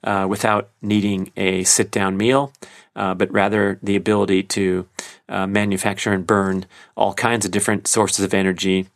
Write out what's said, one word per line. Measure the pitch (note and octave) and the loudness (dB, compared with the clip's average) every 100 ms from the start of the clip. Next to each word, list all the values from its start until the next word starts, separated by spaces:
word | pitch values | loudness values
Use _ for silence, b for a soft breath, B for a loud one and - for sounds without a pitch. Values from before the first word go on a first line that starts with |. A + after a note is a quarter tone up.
uh, | - G2+ G2 | -2 -2 0
without | G2+ A2+ G#2 G#2 _ | 0 0 0 -2 _
needing | G#2 G#2 G2+ G2 F#2+ - | 0 0 2 -2 -4 -4
a | F#2+ F#2 | -2 0
sit-down | F#2 - - - G2 F#2+ | 0 0 0 0 -2 0
meal, | A2 C3+ C#3 _ B B B - | 2 2 0 _ B B B -6
uh, | G2 | -4
but | F#2 F#2+ | -2 -2
rather | - G2+ G#2 G2+ F#2+ | 2 2 2 0 -2
the | G2+ G2+ | -2 0
ability | G2 G#2 G2+ F#2+ | 2 2 2 0
to, | F#2 - F#2+ F#2 F2 B B B _ | 0 -2 0 0 -4 B B B _
uh, | G2+ F#2+ | -6 -2
manufacture | G2+ G#2 G2 - G2+ - | 0 0 0 -2 -2 0
and | G2 F2+ | -2 2
burn | G#2 G2 F#2+ F#2 B B - | 2 2 -2 -6 B B -2
all | G#2+ | -2
kinds | - A#2+ A#2 G#2 | 0 0 0 0
of | |
different | G2 - G#2 - | -2 0 -2 0
sources | - G2+ - G2 | 0 2 2 0
of | |
energy | G2 F#2+ F#2 G2 F#2+ F#2+ | 2 0 0 0 0 -2